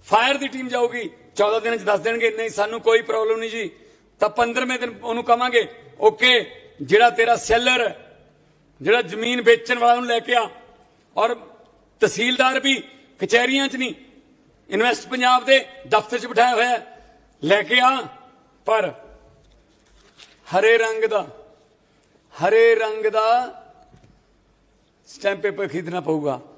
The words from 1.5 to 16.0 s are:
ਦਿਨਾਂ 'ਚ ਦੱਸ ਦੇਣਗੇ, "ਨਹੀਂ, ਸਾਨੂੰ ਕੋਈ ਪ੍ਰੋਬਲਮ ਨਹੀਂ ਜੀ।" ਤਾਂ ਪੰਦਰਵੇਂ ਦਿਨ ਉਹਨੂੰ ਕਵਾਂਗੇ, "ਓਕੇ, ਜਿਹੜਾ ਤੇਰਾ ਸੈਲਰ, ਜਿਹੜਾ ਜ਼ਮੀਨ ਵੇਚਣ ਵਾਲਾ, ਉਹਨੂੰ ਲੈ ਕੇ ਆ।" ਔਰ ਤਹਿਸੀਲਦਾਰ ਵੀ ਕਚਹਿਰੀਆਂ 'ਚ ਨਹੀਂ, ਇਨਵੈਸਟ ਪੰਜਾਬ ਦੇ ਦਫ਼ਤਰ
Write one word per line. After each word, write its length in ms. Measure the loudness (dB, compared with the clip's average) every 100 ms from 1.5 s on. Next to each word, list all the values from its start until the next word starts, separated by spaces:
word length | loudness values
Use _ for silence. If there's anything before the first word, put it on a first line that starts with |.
| 0
ਦਿਨਾਂ 160 | -2 -4
'ਚ 60 |
ਦੱਸ 180 | -2 -2
ਦੇਣਗੇ, 300 | -2 -2 -2
"ਨਹੀਂ, 200 | -2 -8
ਸਾਨੂੰ 300 | -4 -4 -2
ਕੋਈ 220 | 2 2
ਪ੍ਰੋਬਲਮ 360 | 0 -4 -2 -2
ਨਹੀਂ 120 | -4
ਜੀ।" 200 | -8 -10 -12 -20 _ _ _
ਤਾਂ 80 | -4
ਪੰਦਰਵੇਂ 500 | 0 -2 0 -4 -4
ਦਿਨ 160 | -8 -10
ਉਹਨੂੰ 220 | -8 -6
ਕਵਾਂਗੇ, 440 | 0 0 2 0 -2 -8 -20 0
"ਓਕੇ, 500 | 2 4 2 2 0 -14 -20 _
ਜਿਹੜਾ 280 | 0 4 4
ਤੇਰਾ 260 | 4 0 0
ਸੈਲਰ, 640 | 2 0 2 0 -2 -6 -20 -20 _ _ _ _ _ _
ਜਿਹੜਾ 200 | 0 0
ਜ਼ਮੀਨ 380 | 0 -6 -2 2
ਵੇਚਣ 380 | 4 4 4 0
ਵਾਲਾ, 140 | 4
ਉਹਨੂੰ 160 | 2 2
ਲੈ 100 | -4
ਕੇ 160 | 0
ਆ।" 160 | 0 -2 -8 -20 _ _ _ _ -2
ਔਰ 180 | -2 -2 -12 -20 _ _ _ _
ਤਹਿਸੀਲਦਾਰ 600 | -2 0 -2 0 0 0
ਵੀ 220 | -2 -2 -4 -20 _ _
ਕਚਹਿਰੀਆਂ 500 | 0 2 2 0 -2
'ਚ 80 | -4
ਨਹੀਂ, 180 | -8 -8 -18 _ _ _ _ _ _
ਇਨਵੈਸਟ 380 | -2 0 -2 -6
ਪੰਜਾਬ 360 | -2 2 2
ਦੇ 220 | 4 2 2 -18 -2
ਦਫ਼ਤਰ 300 | -2